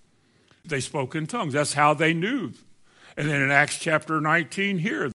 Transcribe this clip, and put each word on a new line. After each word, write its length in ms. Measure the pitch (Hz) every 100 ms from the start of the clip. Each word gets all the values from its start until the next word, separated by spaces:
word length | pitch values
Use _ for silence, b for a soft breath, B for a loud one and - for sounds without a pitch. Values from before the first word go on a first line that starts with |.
| _ b b b b b
They 160 | - 143
spoke 340 | 123 156 127
in 140 | 160 156
tongues. 260 | 240 175
That's 200 | 131 147
how 200 | 135 147
they 200 | 147 160
knew. 400 | 165 190 269 147 - - - B B B -
And 120 | 147
then 120 | 143
in 100 | 135
Acts 260 | 143 147 -
chapter 440 | 165 156 156 160
nineteen 560 | 151 165 143 - 196 190
here, 340 | - - 151